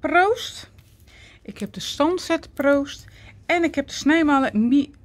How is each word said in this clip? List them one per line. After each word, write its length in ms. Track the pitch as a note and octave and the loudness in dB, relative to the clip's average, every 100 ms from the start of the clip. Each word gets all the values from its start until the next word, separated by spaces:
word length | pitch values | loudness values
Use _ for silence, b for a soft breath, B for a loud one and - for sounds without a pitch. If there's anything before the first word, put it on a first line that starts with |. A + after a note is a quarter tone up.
Proost. 720 | D4 E4 G4 B4 - - - - - _ B B B B | 0 4 4 0 -4 -14 -18 -20 -20 _ B B B B
Ik 160 | - - | -20 -10
heb 140 | G3+ | -10
de 80 | F#3+ | -8
standset 720 | - - D4+ F4+ - E4 - | -10 -2 0 0 -2 -6 -6
Proost. 500 | - C#4 C#4+ C#4 - - B B B - | -4 0 2 0 -10 -20 B B B -4
En 180 | E4+ | 0
ik 100 | E4 | 0
heb 120 | - C#4 | -2 -6
de 80 | |
snijmalen 720 | - C4+ E4 D4+ C4+ C4 G#3 A#3 | -4 0 2 4 2 2 0 2
mi-, 220 | C#4 C#4 - | 2 0 -8